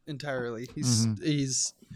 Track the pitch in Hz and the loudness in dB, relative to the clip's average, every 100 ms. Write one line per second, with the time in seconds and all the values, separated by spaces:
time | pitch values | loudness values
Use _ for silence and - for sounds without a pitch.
0 | - 139 147 131 120 113 123 - 123 113 | -12 -8 -6 -4 -4 -6 -8 -2 4 4
1 | 113 107 156 147 135 127 - - - | 4 2 0 2 0 0 -2 -6 -18